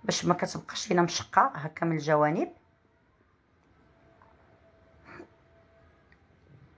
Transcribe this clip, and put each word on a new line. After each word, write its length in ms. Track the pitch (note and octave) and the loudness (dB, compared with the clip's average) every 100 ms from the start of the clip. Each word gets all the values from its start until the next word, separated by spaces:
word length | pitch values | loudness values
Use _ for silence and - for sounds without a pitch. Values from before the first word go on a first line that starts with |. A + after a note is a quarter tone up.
باش 200 | G#3+ E3+ | -2 -2
ما 100 | D#3+ | 0
كتبقاش 560 | F3 F#3+ D#3 - - - | 0 0 -6 -10 -10 0
لينا 120 | F3 | 2
مشقه 400 | E3+ - - - C4 | 2 0 0 2 2
هكا 320 | - D3+ - E3+ | 0 -10 -4 -2
من 60 | |
الجوانب. 600 | D#3+ D3 D3+ D3+ F3 E4+ - _ _ _ _ _ _ _ _ _ _ _ _ _ _ - _ - _ _ _ _ _ _ _ - - - _ _ _ _ _ _ _ _ _ _ _ _ - - | -2 2 4 4 2 -4 -8 _ _ _ _ _ _ _ _ _ _ _ _ _ _ -20 _ -20 _ _ _ _ _ _ _ -20 -20 -20 _ _ _ _ _ _ _ _ _ _ _ _ -20 -20